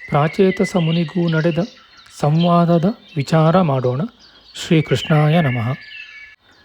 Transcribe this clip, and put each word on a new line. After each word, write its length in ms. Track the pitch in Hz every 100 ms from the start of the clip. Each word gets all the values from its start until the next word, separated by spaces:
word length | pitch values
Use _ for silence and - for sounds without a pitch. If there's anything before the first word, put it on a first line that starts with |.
| -
ಪ್ರಾಚೇತಸ 680 | 147 156 - 190 185 185 185
ಮುನಿಗೂ 520 | 165 165 156 180 170
ನಡೆದ 300 | 160 170 160 220 - - - - -
ಸಂವಾದದ 640 | 147 160 175 175 170 170 180 247 - 151
ವಿಚಾರ 440 | 135 160 160 180
ಮಾಡೋಣ. 400 | 165 135 123 127 220 - - _ - - -
ಶ್ರೀಕೃಷ್ಣಾಯ 760 | 160 - 131 - 151 151 170
ನಮಃ. 340 | 143 123 113 - - - - - - - _ _